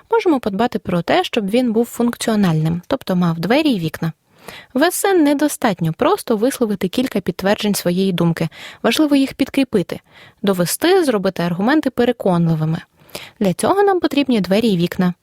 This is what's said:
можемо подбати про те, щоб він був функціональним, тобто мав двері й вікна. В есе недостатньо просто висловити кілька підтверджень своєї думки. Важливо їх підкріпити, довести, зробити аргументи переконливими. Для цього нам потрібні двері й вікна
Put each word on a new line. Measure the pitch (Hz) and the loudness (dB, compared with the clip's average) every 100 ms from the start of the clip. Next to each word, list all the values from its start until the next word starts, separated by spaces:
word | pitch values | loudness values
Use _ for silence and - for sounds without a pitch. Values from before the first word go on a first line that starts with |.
| - | -4
можемо | 466 392 285 | -2 2 0
подбати | 220 196 240 208 | 0 -2 -2 -4
про | - 180 | -4 -4
те, | 165 320 | 0 0
щоб | 370 - 202 | 0 -2 -2
він | 226 254 | 0 0
був | 220 240 | 0 -2
функціональним, | - 240 240 - 214 196 156 156 175 - | -2 -2 -2 -2 0 2 2 0 -4 -4
тобто | - - 185 | -6 -2 0
мав | 175 165 | 0 0
двері | 170 254 311 | 0 0 2
й | 220 | 0
вікна. | 160 - 165 - _ _ - - - | -2 -4 -6 -8 _ _ -20 -20 -8
В | 254 | 0
есе | 330 - 415 | 0 2 0
недостатньо | 381 285 285 294 - 240 185 165 | 2 2 2 0 0 -2 0 -2
просто | 160 277 403 - 220 | 0 0 0 -2 0
висловити | 233 - 226 202 185 | 0 0 -2 -2 -4
кілька | - 254 208 | -2 -2 -2
підтверджень | - 175 190 214 214 202 | -4 -2 -2 0 0 -2
своєї | - 180 190 | -2 0 0
думки. | 175 170 165 160 - - - | 0 0 0 -4 -8 -20 -6
Важливо | 214 233 302 285 | -2 2 2 2
їх | 269 | 2
підкріпити, | - 269 - 277 208 165 - _ - - _ | -2 -2 0 0 0 -2 -8 _ -20 -20 _
довести, | 196 185 175 - 320 381 | -2 0 -2 0 2 4
зробити | 311 214 190 - | 2 0 -2 -2
аргументи | 175 170 208 311 285 | -2 0 0 2 0
переконливими. | - 240 247 202 175 170 160 156 160 - _ _ - - - | 0 0 0 0 2 2 2 0 -4 -8 _ _ -18 -14 -4
Для | 196 | -2
цього | 175 269 381 | 0 0 2
нам | 403 381 | 2 2
потрібні | 330 - 277 233 | 0 0 0 2
двері | 180 190 233 | 2 2 2
й | 185 | 2
вікна | 170 - 180 175 | 0 0 -2 -2